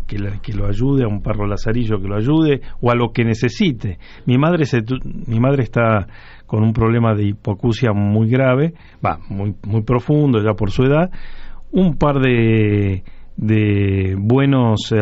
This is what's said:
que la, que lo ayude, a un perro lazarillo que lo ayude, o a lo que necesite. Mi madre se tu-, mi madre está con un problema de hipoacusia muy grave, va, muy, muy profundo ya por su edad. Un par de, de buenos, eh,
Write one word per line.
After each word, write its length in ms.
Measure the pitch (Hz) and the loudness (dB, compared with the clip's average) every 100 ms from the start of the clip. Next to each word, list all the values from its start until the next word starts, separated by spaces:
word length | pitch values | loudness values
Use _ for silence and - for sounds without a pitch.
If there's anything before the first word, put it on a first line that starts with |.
| - | -4
que 140 | 104 | -6
la, 220 | 98 98 | -6 -6
que 100 | - | -6
lo 160 | 101 101 | -2 0
ayude, 380 | 101 131 139 117 | 0 2 2 0
a 20 | |
un 140 | 101 | -2
perro 260 | - 104 104 | -4 -2 -2
lazarillo 540 | 104 - 117 110 107 | -2 0 0 0 -2
que 60 | 98 | -2
lo 80 | 104 | -2
ayude, 420 | 113 156 156 135 - - | 0 2 2 0 -4 -4
o 100 | 120 | 0
a 40 | 120 | 2
lo 180 | 120 | 0
que 100 | 117 | 0
necesite. 760 | 113 113 123 - 196 113 107 87 - - - | 0 0 -2 0 0 0 -6 -10 -14 -8 0
Mi 120 | 123 | 2
madre 280 | 151 175 143 | 2 2 0
se 160 | 127 | 0
tu-, 180 | 110 131 - | -2 -6 -6
mi 340 | - - 113 | -8 -4 0
madre 240 | 127 139 | 2 2
está 420 | 113 120 117 107 92 - - - - | 0 0 2 2 -2 -10 -20 -20 -6
con 180 | 113 | 0
un 100 | 110 | 0
problema 420 | 113 113 117 117 104 | 2 2 2 2 0
de 140 | 104 | -2
hipoacusia 640 | 104 - 101 123 110 120 | -4 -4 -2 -2 0 0
muy 340 | 104 101 107 110 | 0 2 2 2
grave, 440 | 127 131 127 160 165 - - 101 | 2 2 2 0 -4 -20 -6 -6
va, 140 | 82 - | -4 -8
muy, 260 | 98 101 - - | -6 -6 -6 -4
muy 180 | 110 | -2
profundo 600 | 107 120 117 147 147 117 | 0 0 2 2 4 2
ya 100 | 107 | 2
por 180 | 104 104 | 0 -2
su 120 | - | 2
edad. 280 | 131 147 180 - - - - - - | 4 4 2 -2 -8 -10 -10 -12 -4
Un 240 | 226 185 127 | 2 2 2
par 220 | 151 139 | 2 2
de, 840 | 131 120 113 113 107 104 101 95 - - - - | 2 2 4 4 2 2 0 -2 -8 -18 -16 -6
de 800 | 107 110 107 101 101 98 95 95 | 0 2 2 2 2 0 0 -2
buenos, 720 | 101 127 139 135 120 107 - | 2 2 4 4 2 0 0
eh, 80 | 110 | 0